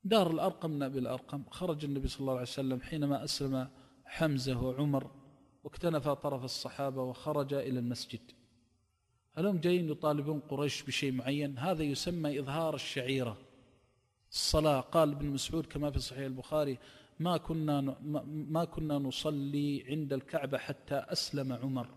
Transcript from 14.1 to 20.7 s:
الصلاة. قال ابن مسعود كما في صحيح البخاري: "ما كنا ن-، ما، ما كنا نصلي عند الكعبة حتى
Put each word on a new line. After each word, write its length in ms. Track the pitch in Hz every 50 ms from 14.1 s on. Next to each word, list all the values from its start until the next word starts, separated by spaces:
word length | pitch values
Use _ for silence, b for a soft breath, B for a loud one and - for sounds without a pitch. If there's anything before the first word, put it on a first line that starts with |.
| _ _ _ _
الصلاة. 500 | - - - - - 156 151 156 143 131
قال 320 | 120 - - 170 160 147
ابن 140 | 143 143 143
مسعود 400 | 147 139 131 - - 156 165 147
كما 240 | - - 147 147 147
في 80 | 135 -
صحيح 260 | - - 127 135 139
البخاري: 540 | 135 127 127 - - 156 156 147 139 127 - B B B B B B B -
"ما 160 | 156 180 175
كنا 440 | 151 - - 160 160 156 151 147 143
ن-، 160 | 135 135 131 -
ما، 220 | 139 147 147 143 120
ما 380 | 143 151 156 143 139 156 165 170
كنا 340 | 165 - 165 160 151 147 143
نصلي 840 | 139 131 127 - - 156 151 143 139 143 143 143 147 147 143 135 - -
عند 240 | 147 156 151 139
الكعبة 460 | 139 131 131 - - 156 139 135 139 127
حتى 360 | - -